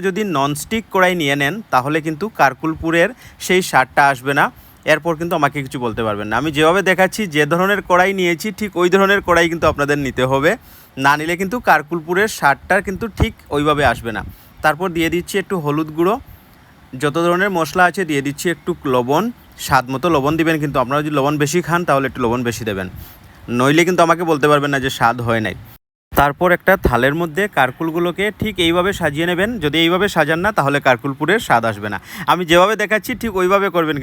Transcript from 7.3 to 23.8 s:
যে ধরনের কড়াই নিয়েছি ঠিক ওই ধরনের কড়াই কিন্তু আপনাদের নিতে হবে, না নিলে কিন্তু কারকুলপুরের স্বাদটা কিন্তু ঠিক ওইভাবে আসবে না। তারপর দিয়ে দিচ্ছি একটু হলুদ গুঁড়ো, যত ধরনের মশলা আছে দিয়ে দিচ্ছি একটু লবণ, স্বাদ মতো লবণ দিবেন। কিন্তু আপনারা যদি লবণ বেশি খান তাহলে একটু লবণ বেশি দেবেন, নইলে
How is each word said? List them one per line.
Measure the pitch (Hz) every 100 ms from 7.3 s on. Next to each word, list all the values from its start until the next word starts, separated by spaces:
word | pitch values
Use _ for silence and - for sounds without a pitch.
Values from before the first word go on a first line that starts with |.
| 147
যে | 147
ধরনের | 165 190 202 -
কড়াই | 180 190 196
নিয়েছি | 175 165 214 185
ঠিক | 208 170
ওই | 180
ধরনের | 190 196 202 -
কড়াই | 170 170
কিন্তু | 165 160
আপনাদের | 143 143 147 127
নিতে | 127 127
হবে, | 135 151 240 - - - -
না | 139 147
নিলে | 160 175
কিন্তু | 190 240 196
কারকুলপুরের | 156 147 170 156 180 214 -
স্বাদটা | 143 135 - 190 196
কিন্তু | 185 226 -
ঠিক | 226 - - 147
ওইভাবে | 147 147 135
আসবে | 113 113 107
না। | - - - -
তারপর | 151 151 190 165
দিয়ে | 165
দিচ্ছি | 170 170 196
একটু | 185 190
হলুদ | 147 147 156 151
গুঁড়ো, | 175 208 - - _ - _ _ -
যত | 131 147 160 175
ধরনের | 175 202 175
মশলা | 156 185 180
আছে | 185 170
দিয়ে | 147 139
দিচ্ছি | 143 175 156
একটু | - - 143
লবণ, | 127 123 151 226 - - - -
স্বাদ | 135 123
মতো | 131 175 156
লবণ | 139 160
দিবেন। | 160 160
কিন্তু | 147 135
আপনারা | 120 143 151
যদি | 147
লবণ | 139 147
বেশি | 147 175 160
খান | 170 170
তাহলে | 139 135
একটু | 123 120
লবণ | 123 120
বেশি | 110 110
দেবেন, | 95 90 - - - - - - 120
নইলে | 131 156